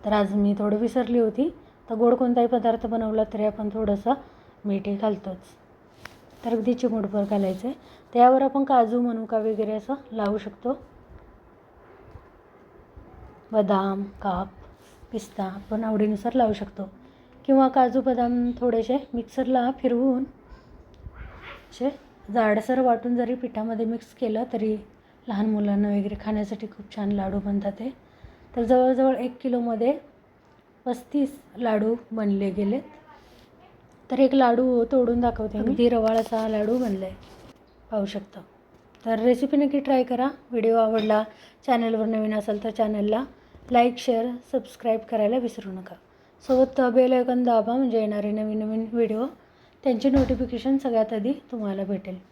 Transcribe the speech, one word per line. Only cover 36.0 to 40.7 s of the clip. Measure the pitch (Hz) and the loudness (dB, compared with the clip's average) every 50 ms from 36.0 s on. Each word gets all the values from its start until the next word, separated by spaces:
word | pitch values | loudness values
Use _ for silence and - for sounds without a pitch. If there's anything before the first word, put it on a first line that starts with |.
| 220 220 226 | 2 2 2
असा | 226 220 - - 220 220 220 | 0 0 0 -2 -2 -2 -2
लाडू | 220 214 208 214 233 254 | -2 -2 0 0 0 0
बनलाय, | 254 226 196 190 190 190 190 - - - - - - - - _ _ _ _ _ _ _ | 0 -2 -2 -4 -6 -8 -10 -14 -20 -20 -20 -20 -20 -20 -20 _ _ _ _ _ _ _
पाहू | 220 214 202 | -4 -4 -4
शकता. | 202 202 202 196 - - 190 175 - _ _ _ _ _ _ _ _ _ - - | -4 -6 -10 -12 -12 -20 -20 -20 -20 _ _ _ _ _ _ _ _ _ -12 -4
तर | 226 226 220 | -2 -2 2
रेसिपी | 220 247 247 247 269 277 302 | 4 4 4 4 2 0 2
नक्की | 285 294 277 285 285 | 2 2 2 0 -2
ट्राय | 277 269 277 262 254 | 0 2 2 2 2
करा. | 254 254 233 254 277 285 - - _ | 0 0 -2 -2 -2 -4 -8 -16 _
व्हिडिओ | 240 233 214 226 | -4 0 2 2